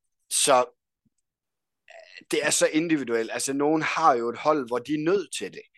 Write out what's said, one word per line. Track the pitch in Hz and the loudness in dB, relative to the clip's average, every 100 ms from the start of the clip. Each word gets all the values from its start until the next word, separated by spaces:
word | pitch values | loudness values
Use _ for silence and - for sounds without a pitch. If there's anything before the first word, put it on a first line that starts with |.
| _ _ _ | _ _ _
så | - - 131 123 _ _ _ _ _ _ _ _ _ _ _ _ - - - - | -2 2 4 2 _ _ _ _ _ _ _ _ _ _ _ _ -20 -20 -20 -6
det | 151 | -2
er | 147 | 0
så | - 170 | 2 2
individuelt. | 156 170 156 120 117 113 | 2 0 -2 0 -2 -2
Altså, | 117 139 | -4 -4
nogen | 139 147 160 | 0 0 0
har | 151 170 160 | 0 2 4
jo | 123 117 | 4 0
et | 117 | -2
hold, | 151 156 120 | 0 0 -2
hvor | 120 | -6
de | 123 | -4
er | 151 | -4
nødt | 156 202 165 - | 0 -2 -2 -10
til | 92 | -10
det. | - - | -12 -20